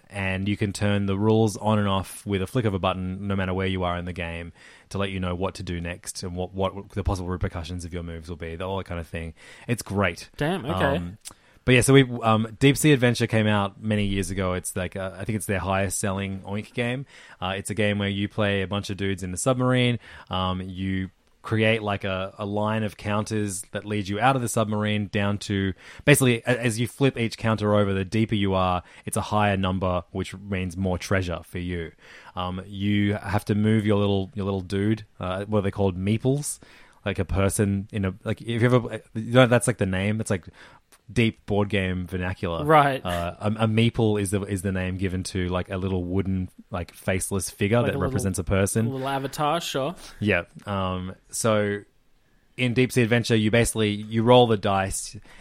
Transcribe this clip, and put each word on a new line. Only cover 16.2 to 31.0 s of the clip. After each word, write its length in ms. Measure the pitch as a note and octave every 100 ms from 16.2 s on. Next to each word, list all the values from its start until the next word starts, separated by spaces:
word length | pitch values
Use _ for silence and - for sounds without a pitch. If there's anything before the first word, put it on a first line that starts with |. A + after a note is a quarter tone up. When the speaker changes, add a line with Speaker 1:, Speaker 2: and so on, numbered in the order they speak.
| G2 F#2+
Speaker 1:
Oink 340 | F#2+ G#2 G2+
game. 320 | B2 A#2+ C3 C#3 - - -
Uh, 140 | F#2 G2
it's 140 | -
a 60 | G#2
game 240 | G#2 G#2
where 100 | G2+
you 180 | G2 G2+
play 360 | - G2+ G2+
a 40 | F#2
bunch 220 | G2+ G2
of 80 | F#2+
dudes 240 | G2 F2+
in 80 | F#2
the 80 | F#2
submarine. 640 | C3 B2 B2+ B2+ B2 A#2 - - -
Um, 300 | F#2 F#2 F#2
you 500 | F#2 F2+ F#2+ F#2+ F#2+ - _ _
create, 380 | - A2 A2 A2+
like, 220 | G#2 G2
a, 320 | G2 F#2 F#2+ -
a 80 | G#2
line 380 | G#2 G#2+ A2
of 140 | G#2 -
counters 680 | G#2+ G#2 G#2 G#2+ G#2 F#2 -
that 120 | G2+
lead 240 | G#2 G#2 F#2+
you 120 | G2+
out 160 | B2+ C3+
of 80 |
the 40 | A#2
submarine 600 | A#2 G#2+ G#2 G#2+ G#2 G2+
down 320 | G#2+ G2+ G2+
to, 340 | - G2 F#2+ - - - -
basically, 380 | C#3+ B2+ A2+ -
a-, 160 | B2
as 180 | A#2+ A2
you 80 | A#2
flip 300 | - C3+ B2+
each 180 | A2 -
counter 380 | A2+ G#2+ G#2
over, 220 | G#2 G2 G2
the 100 | F#2
deeper 300 | A2 A2+ G#2+
you 180 | G2
are, 300 | F#2+ F#2 F2+ - - -
it's 100 | G#2+
a 40 |
higher 360 | - G#2+ G#2 F#2+
number, 460 | F#2 F#2 F#2 F2+ -
which 240 | F#2+ F#2 F#2
means 420 | G2+ F#2+ F#2 F2
more 220 | F#2
treasure 400 | F2+